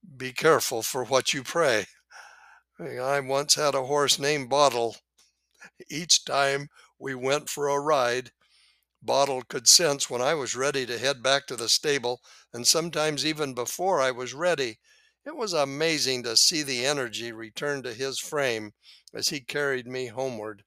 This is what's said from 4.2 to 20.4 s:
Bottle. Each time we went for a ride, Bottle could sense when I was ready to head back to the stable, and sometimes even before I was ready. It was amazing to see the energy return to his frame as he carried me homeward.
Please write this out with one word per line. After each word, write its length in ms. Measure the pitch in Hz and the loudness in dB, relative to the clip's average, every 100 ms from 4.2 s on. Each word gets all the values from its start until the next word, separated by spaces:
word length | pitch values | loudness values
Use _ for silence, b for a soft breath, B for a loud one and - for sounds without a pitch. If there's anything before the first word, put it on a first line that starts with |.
| 139 151 123 | 0 -2 0
Bottle. 480 | 139 143 120 117 107 _ _ _ _ _ _ B _ - | 4 4 4 -2 -4 _ _ _ _ _ _ B _ -12
Each 340 | 165 170 - | -10 0 0
time 460 | - 135 139 139 143 b b b | 2 0 2 0 -6 b b b
we 180 | 131 127 | -10 -4
went 340 | 131 143 117 | 0 0 -2
for 180 | - 143 | -4 0
a 120 | 143 | 0
ride, 520 | 147 147 123 123 127 _ b b b b b _ | 2 2 2 0 -6 _ b b b b b _
Bottle 420 | - 127 139 131 | 0 2 2 0
could 240 | 120 135 113 | -6 0 6
sense 420 | - 170 139 - | 6 6 0 -2
when 120 | 123 | 0
I 120 | 127 | 0
was 220 | 160 123 117 | 0 -4 -2
ready 300 | 139 139 120 | -2 0 -4
to 120 | 117 | -2
head 260 | 127 139 | -2 0
back 240 | 120 139 - | 2 2 0
to 80 | 123 | -8
the 140 | 113 | 0
stable, 520 | - 156 143 123 123 B B B | 0 2 0 0 -4 B B B
and 160 | 120 123 | -2 2
sometimes 580 | 165 165 151 156 147 147 | 2 2 0 0 0 -2
even 280 | 156 143 | -2 -4
before 480 | 127 120 - 180 175 | -4 -6 -2 0 2
I 100 | 131 | 2
was 220 | 120 123 | 0 -8
ready. 460 | 131 180 160 127 107 b b b b 269 | -2 0 0 -2 -6 b b b b -14
It 100 | 311 | -8
was 180 | 220 | -2
amazing 720 | 170 139 139 165 151 127 127 | 0 0 0 0 2 0 -2
to 120 | 120 113 | 0 2
see 280 | - 165 | 2 2
the 220 | 143 127 127 | -4 -2 0
energy 460 | 147 123 107 117 | 0 -2 -6 -10
return 520 | 113 113 - 147 143 | -10 -14 -8 -4 -4
to 100 | 123 | -6
his 260 | 110 135 123 | -6 -6 -6
frame 540 | - 151 135 113 107 _ B B B | -4 -2 0 0 -6 _ B B B
as 160 | - - | -6 -4
he 100 | 151 | -4
carried 480 | 127 147 143 131 123 | -6 -2 -2 -2 -4
me 200 | 127 127 | -8 -8
homeward. 560 | 110 135 117 | -6 -6 -6